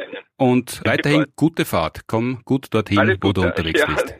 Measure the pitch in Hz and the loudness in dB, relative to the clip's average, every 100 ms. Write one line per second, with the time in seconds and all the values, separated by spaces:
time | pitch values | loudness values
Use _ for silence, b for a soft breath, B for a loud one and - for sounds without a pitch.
0 | - - - - 131 123 123 - 113 139 | -12 -14 -14 0 2 2 0 -4 -2 0
1 | 147 151 151 - 151 - 160 95 78 - | 2 2 0 0 0 0 -2 0 -2 -4
2 | - 110 120 127 - 131 - 113 107 101 | -6 -2 -2 -4 -2 -4 0 -2 0 2
3 | - 131 98 95 92 - 80 156 147 151 | 2 2 0 0 0 -2 -2 0 0 0
4 | 131 - | -4 -8